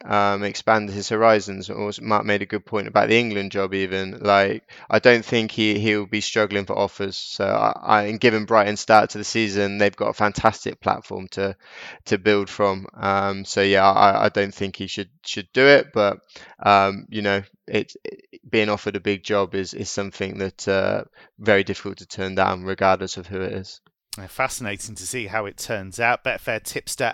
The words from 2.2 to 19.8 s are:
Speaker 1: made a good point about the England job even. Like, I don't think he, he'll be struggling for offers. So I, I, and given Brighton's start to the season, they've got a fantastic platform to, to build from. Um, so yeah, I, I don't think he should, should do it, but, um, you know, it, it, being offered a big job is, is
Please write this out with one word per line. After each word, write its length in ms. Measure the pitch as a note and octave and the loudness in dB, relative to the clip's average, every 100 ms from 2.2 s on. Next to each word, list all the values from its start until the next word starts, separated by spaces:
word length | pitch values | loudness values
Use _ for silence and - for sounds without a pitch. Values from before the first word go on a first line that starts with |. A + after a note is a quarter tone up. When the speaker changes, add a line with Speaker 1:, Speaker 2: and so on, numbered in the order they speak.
Speaker 1:
made 180 | G#2+ G#2 | 0 -2
a 40 | G2+ | -2
good 200 | G#2+ - | -8 -6
point 220 | G#2+ G#2 | -6 0
about 220 | G#2+ A2 | 2 4
the 100 | A2+ | 2
England 320 | A#2+ G2+ G2 | 2 -2 -4
job 220 | G2+ F#2+ | -4 -2
even. 440 | G2 F#2+ F#2+ F#2+ G2 | -2 -4 -4 -6 -4
Like, 540 | G#2 G2 G2 G#2+ - - - | 2 4 4 0 -8 -20 -2
I 100 | A2 | 4
don't 260 | B2+ A#2+ A2 | 6 6 4
think 260 | A#2+ A2 | -2 -2
he, 260 | - G#2+ G#2 | 0 0 2
he'll 280 | A2 G#2 G2 | 2 0 -2
be 160 | G#2+ | -4
struggling 440 | - A2+ G#2+ G2+ G2 | -2 0 0 0 -2
for 140 | G#2 | -2
offers. 380 | G2+ - G2 - | -2 -2 -8 -8
So 260 | - - | -10 -4
I, 300 | G2 G#2+ A2 - | -2 2 0 -2
I, 220 | - G#2+ | 2 2
and 140 | G#2 G#2+ | 2 2
given 280 | B2 G#2+ G#2 | 2 2 2
Brighton's 340 | A2+ G2+ G#2 | 4 4 0
start 300 | - A2 G#2 | 4 6 6
to 80 | G#2 | -2
the 80 | G#2 | -4
season, 520 | A2+ G#2+ G2 G2+ G2+ | -2 0 0 0 2
they've 160 | G2+ | 0
got 140 | - A2 | 2 -4
a 60 | |
fantastic 640 | - G#2 - A2+ - G#2 G2 | 0 -2 2 0 0 -6 -6
platform 480 | F#2+ - - G2+ F#2+ | -4 -4 -6 -12 -10
to, 260 | - G2 F#2+ - - - - - | -6 -6 -6 -16 -20 -20 -18 -4
to 120 | G#2 | 0
build 320 | G#2 G#2 F#2+ | 2 2 0
from. 380 | - G2+ F#2+ G2 | 0 0 0 -8
Um, 500 | G#2+ G#2 G2 G2 G2 | -6 -2 0 0 -4
so 180 | G2 - | -4 0
yeah, 300 | G2 G2 G2 | 4 6 6
I, 360 | G2 G#2 G2 G#2 | 8 6 6 2
I 20 | |
don't 260 | - G2+ - | 2 -2 -2
think 220 | G2 - | -8 -6
he 100 | F#2+ | -10
should, 220 | - F#2+ _ - | -8 -10 _ -12
should 240 | - F#2+ | -10 -4
do 160 | B2+ C3+ | 4 8
it, 200 | C#3+ - | 8 6
but, 260 | A2+ G2+ G2+ _ - - - | 0 0 0 _ -20 -20 -2
um, 440 | G#2 G2+ G2 G2 - | 4 4 4 -2 -8
you 120 | G#2+ | -4
know, 220 | G#2 G2 G2+ _ - | -2 -2 -4 _ -6
it, 240 | G#2+ - - - | -4 -4 -10 -14
it, 340 | - _ - - | -16 _ -20 -4
being 200 | A2+ G#2+ | 0 0
offered 260 | G#2 G#2+ G2 | -2 -4 -6
a 60 | |
big 200 | F#2+ G2+ | -4 -4
job 320 | - G2+ F#2+ | -2 -2 0
is, 200 | F#2+ F#2 | -4 -6
is 160 | - | -8